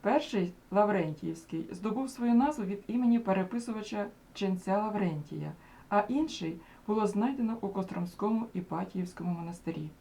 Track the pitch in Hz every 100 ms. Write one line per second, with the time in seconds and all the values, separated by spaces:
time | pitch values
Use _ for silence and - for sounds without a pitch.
0 | 196 277 294 226 175 - - 196 208 202
1 | 156 156 165 160 - 165 165 - 208 220
2 | 269 - 240 240 277 302 190 202 - 233
3 | 247 233 226 190 185 233 233 220 208 208
4 | 202 - - - 196 185 190 196 214 208
5 | 185 151 147 156 151 - - - - 208
6 | 208 262 311 - 165 170 - - - 214
7 | 208 202 240 269 226 226 196 196 180 180
8 | 175 - 208 226 233 185 180 160 190 185
9 | 180 - 175 170 170 175 - 165 151 -